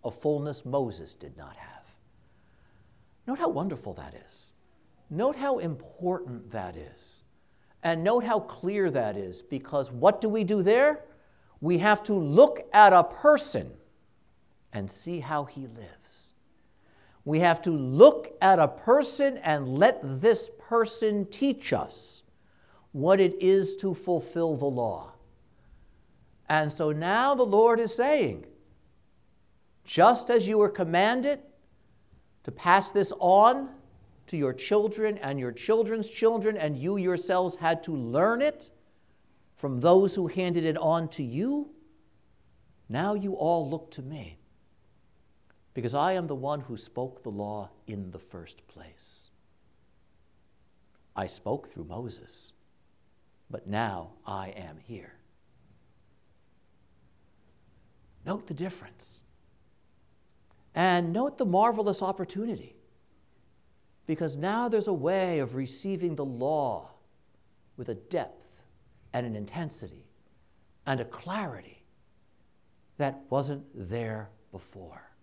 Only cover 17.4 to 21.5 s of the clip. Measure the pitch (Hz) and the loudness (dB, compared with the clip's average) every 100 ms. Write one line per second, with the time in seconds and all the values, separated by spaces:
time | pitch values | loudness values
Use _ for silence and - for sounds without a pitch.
17.4 | 175 165 180 160 127 135 262 - - - | 4 2 0 -2 0 10 10 10 -8 2
18.4 | 185 190 - - - 262 277 - 277 247 | 6 6 6 2 4 4 4 0 0 0
19.4 | - 151 131 131 214 262 139 135 202 220 | -2 -2 0 4 4 4 -4 0 2 2
20.4 | - - - 233 220 - 220 208 196 - | -2 -18 -2 0 0 0 0 0 -4 -2
21.4 | 277 | -2